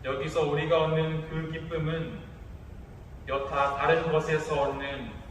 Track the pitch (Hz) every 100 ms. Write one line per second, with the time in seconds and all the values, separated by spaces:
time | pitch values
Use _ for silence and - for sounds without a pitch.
0 | 131 135 143 165 151 147 156 160 156 160
1 | 160 160 - 156 156 160 156 165 156 165
2 | 160 - - - - - - - - -
3 | - - - 139 135 143 143 - 151 165
4 | 165 156 156 156 - 151 139 135 139 139
5 | 117 101 -